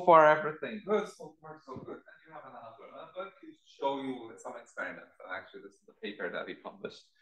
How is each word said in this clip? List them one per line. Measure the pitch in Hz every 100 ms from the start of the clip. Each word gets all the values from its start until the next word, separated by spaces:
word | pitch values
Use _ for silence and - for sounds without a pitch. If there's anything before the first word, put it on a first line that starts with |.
| 180
far | 160 151
everything. | 156 151 156 123 110 180
Good, | 208 -
so | - 156 -
far | 156 156 -
so | -
good. | - -
And | - - 156
you |
have | 156 139
another | 120 - -
one. | - -
I'm | - -
going | -
to | - - - -
show | - 139 139
you | 131 120 113 -
some | 127 120
experiments. | - - - - - -
And | 95 92
actually, | - 98
this | 98
is | - -
a | -
paper | - - 87
that | 85 -
we |
published, | - - - - - - _